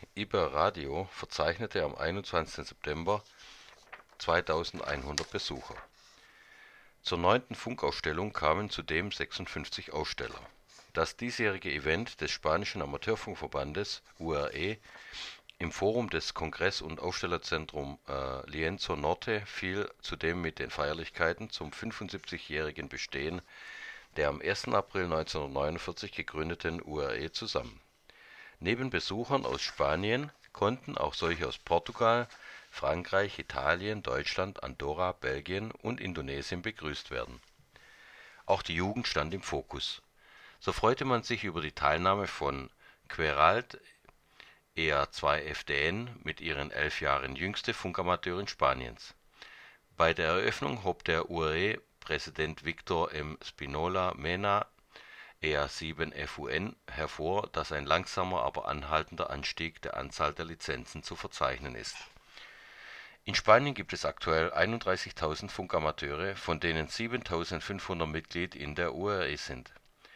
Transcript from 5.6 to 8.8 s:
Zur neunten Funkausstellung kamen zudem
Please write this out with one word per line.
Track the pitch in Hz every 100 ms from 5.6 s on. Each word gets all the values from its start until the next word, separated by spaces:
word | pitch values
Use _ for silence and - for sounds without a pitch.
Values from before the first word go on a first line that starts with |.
| - - - _ - - - - - - - - - -
Zur | - 85
neunten | 87 120 - 78
Funkausstellung | - - 73 - 78 78 104
kamen | - 78 85 104
zudem | -